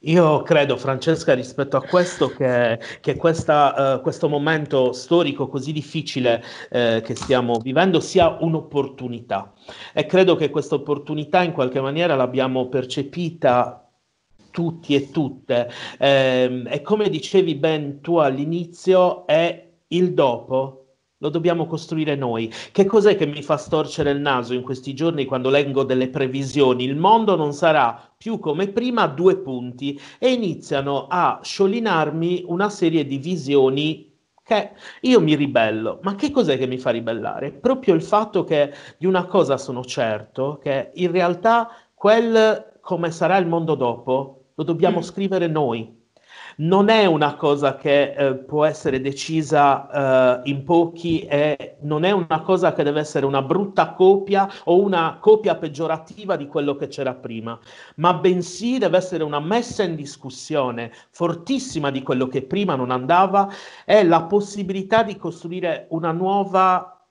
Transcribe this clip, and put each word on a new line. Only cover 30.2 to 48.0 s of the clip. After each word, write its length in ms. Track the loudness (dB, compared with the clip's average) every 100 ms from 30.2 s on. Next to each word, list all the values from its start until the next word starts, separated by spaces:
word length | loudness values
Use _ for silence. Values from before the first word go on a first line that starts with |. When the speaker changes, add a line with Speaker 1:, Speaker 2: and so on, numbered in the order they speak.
Speaker 1:
e 140 | 0
iniziano 720 | 0 -2 -6 -4 -4 -2 -4 -2
a 320 | 0 0 0
sciolinarmi 1000 | -8 0 0 2 0 0 0 0 -2 -4 -4
una 220 | -2 -2
serie 380 | 0 0 2 -2
di 100 | -6
visioni 920 | -6 -6 0 4 4 2 -2 -4 -12 _ _ _
che 280 | _ -2 -2 -12 -20 -6
io 220 | 4 4
mi 140 | 6 2
ribello. 640 | 2 2 2 0 -4 -6
Ma 120 | -6 -4
che 140 | -2
cos'è 280 | 0 0 0
che 100 | -2
mi 100 | -4
fa 120 | -4
ribellare? 640 | -4 -4 -6 -6 -8 -10
Proprio 400 | -4 -2 -2 2
il 100 | 0
fatto 400 | 2 0 0 -4
che 300 | -2 0 0 -2 -20 -6
di 80 | -2
una 200 | 0 0
cosa 320 | 0 2 0
sono 280 | -4 -10 -8
certo, 760 | -4 -2 -4 -8 -6 -6 -6
che 300 | -4 -4 -4 -4
in 140 | -2
realtà 600 | 0 0 0 2 2 0 -10 _
quel 800 | _ 2 4 4 4 4 2 -6 _
come 300 | -8 -4 -4
sarà 260 | -2 2 2
il 100 | 2
mondo 280 | 0 0 0
dopo 640 | 0 -2 -2 -2 -2 -14 _ -8
lo 80 | -4
dobbiamo 340 | 2 2 0
Speaker 2:
Mm. 40 |
Speaker 1:
scrivere 440 | -4 -6 -2 0 0
noi. 540 | 0 -2 -2 -8 _ _ _ _ -20 -20 -6
Non 340 | 0 2 4
è 160 | 4 4
una 280 | 4 0 0
cosa 400 | 0 2 0 0
che, 340 | 2 2